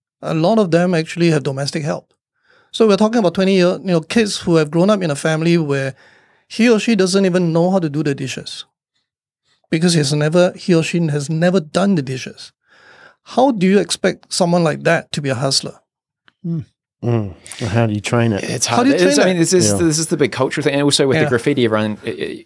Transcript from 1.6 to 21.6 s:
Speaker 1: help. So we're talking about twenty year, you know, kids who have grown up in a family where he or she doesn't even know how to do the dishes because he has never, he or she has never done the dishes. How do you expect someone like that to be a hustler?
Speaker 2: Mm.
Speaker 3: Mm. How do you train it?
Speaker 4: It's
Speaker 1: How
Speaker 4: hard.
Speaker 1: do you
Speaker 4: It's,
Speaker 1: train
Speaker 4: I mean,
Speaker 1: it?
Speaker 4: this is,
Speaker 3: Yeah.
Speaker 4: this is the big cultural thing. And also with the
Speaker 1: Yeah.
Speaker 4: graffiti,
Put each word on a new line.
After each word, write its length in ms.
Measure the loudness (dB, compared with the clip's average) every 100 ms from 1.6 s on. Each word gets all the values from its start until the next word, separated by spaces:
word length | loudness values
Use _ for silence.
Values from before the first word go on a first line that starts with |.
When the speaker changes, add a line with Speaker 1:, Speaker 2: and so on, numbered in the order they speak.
| -6 -6
Speaker 1:
help. 300 | -6 -6 -10 _ _ _ _ _ _
So 160 | 0 2
we're 100 | 4
talking 220 | 2 2
about 160 | 0 0
twenty 180 | 2 4
year, 220 | 2 0
you 120 | -2
know, 80 | -2
kids 380 | 0 0 0 -2
who 160 | 0 2
have 140 | 2
grown 180 | 2 2
up 120 | 2
in 80 | 0
a 40 | -4
family 420 | -2 0 2 2
where 360 | 0 -2 -4 -8 _ _ _ _ _
he 180 | 0 2
or 100 | 2
she 160 | 2 0
doesn't 300 | 2 2 2
even 280 | 2 0
know 160 | 2 2
how 80 | 0
to 100 | -2
do 140 | -4
the 120 | -4 -4
dishes 500 | -8 -10 -12 -16 -18 _ _ _ _ _ _ _ _ _ _
because 240 | -2 2
he 60 | 2
has 120 | 0
never, 400 | 0 0 2 2 0
he 160 | 0 0
or 80 |
she 160 | 2 -2 -2
has 220 | -2 -4
never 300 | -2 0 0
done 340 | -2 -2 0 0
the 60 |
dishes. 500 | -2 -8 -10 -16 -20 _ _ _ -20 -20 -20 _ -6 0
How 160 | 0
do 160 | 2 2
you 100 | 2
expect 540 | 0 -2 -4 -4 _
someone 300 | -2 0 2
like 200 | 0 0 0
that 260 | -2 -2
to 100 | -6
be 80 | -4
a 60 | -4
hustler? 460 | -2 -2 -4 -12 _ _ _ _ _ _ -6
Speaker 2:
Mm. 200 | -6 -8 _ _ _
Speaker 3:
Mm. 300 | -2 -2 -2 -10 -16 -10 -2
How 180 | 0 0
do 80 |
you 60 | -2
train 320 | -2 0 2
it? 100 | 0
Speaker 4:
It's 220 | -4 -4 -2
Speaker 1:
How 120 | 2
Speaker 4:
hard. 100 | 2
Speaker 1:
do 40 |
you 40 | 2 2
Speaker 4:
It's, 80 | 4
Speaker 1:
train 120 | 2
Speaker 4:
I 20 |
mean, 60 | 2
Speaker 1:
it? 40 |
Speaker 4:
this 140 | 2
is, 180 | 2 2
Speaker 3:
Yeah. 60 | 2
Speaker 4:
this 200 | 0 0
is 80 | -2
the 80 | -2
big 140 | -2
cultural 320 | 0 -4 -2
thing. 100 | -2
And 80 | 0
also 240 | 0 2 2
with 100 | 2
the 60 |
Speaker 1:
Yeah. 60 | 2
Speaker 4:
graffiti, 360 | 0 0 0